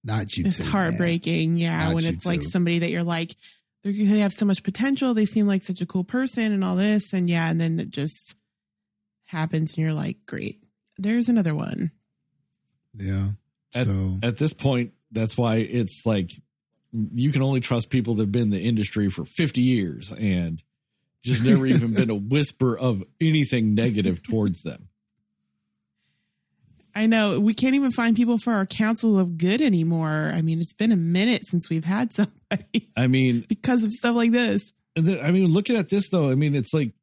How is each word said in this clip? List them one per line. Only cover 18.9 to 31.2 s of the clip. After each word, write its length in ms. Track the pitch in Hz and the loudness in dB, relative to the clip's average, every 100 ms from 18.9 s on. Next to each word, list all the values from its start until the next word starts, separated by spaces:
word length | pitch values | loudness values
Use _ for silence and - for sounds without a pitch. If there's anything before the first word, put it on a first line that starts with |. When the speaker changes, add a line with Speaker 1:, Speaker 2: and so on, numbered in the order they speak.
| 107 101 | 0 -2
Speaker 3:
for 140 | 90 | -2
fifty 360 | 76 - 156 123 | -8 -2 -2 2
years 520 | 127 123 90 73 - | 2 2 -2 -6 -10
and 500 | - 107 90 85 82 _ _ _ _ _ _ | -4 0 0 -2 -6 _ _ _ _ _ _
just 220 | 120 123 | -2 0
never 220 | 120 185 131 | 4 4 4
even 260 | 160 117 | 2 2
been 160 | 104 113 | 0 0
a 40 | |
Speaker 1:
<laughs> 160 | 104 104 | -2 0
Speaker 3:
whisper 420 | 143 143 - 127 113 | 2 2 2 -2 0
of 240 | 127 101 - _ | -2 -2 -6 _
anything 540 | 160 156 139 123 110 | 0 2 2 2 2
negative 480 | 107 117 104 95 87 | 2 2 0 0 -2
towards 400 | - 113 104 85 | -2 0 0 -2
them. 260 | - - - _ _ _ _ _ _ _ _ _ _ _ _ _ _ _ _ _ _ _ _ | -8 -12 -18 _ _ _ _ _ _ _ _ _ _ _ _ _ _ _ _ _ _ _ _
Speaker 2:
I 120 | 208 220 | 0 2
know. 320 | 226 208 175 | 4 2 2
We 160 | 208 | 0
can't 220 | 214 262 269 | 2 2 2
even 160 | 277 | 2
find 240 | 240 233 226 | 2 2 2
people 220 | 240 233 | 2 2
for 140 | 240 | 0
our 140 | 214 190 | 0 -2
council 520 | - 220 226 226 196 | -2 0 2 2 2
of 200 | 180 165 | 2 0
good 220 | 180 233 | 0 2
anymore. 720 | 294 180 165 165 160 156 156 | 2 2 2 0 0 -2 -2
I 80 | 160 | -2
mean, 180 | 160 165 | -2 -2
it's 120 | 170 | -2
been 180 | - 220 | 0 2
a 40 | 196 | 2
minute 500 | 165 175 | 2 2